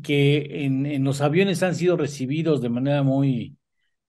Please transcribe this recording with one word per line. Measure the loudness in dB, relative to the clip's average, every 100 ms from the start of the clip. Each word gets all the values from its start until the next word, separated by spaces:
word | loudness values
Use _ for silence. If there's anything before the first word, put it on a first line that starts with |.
que | -2 2 4 2 -2 -4
en, | -2 -2 -2
en | -2
los | -2 0
aviones | 2 2 2 2
han | -2
sido | 0 0 2
recibidos | -2 -4 -4 -2 0 0
de | 0
manera | -2 0 0
muy, | 2 2 0 -2 -6 -14 _ _ _ _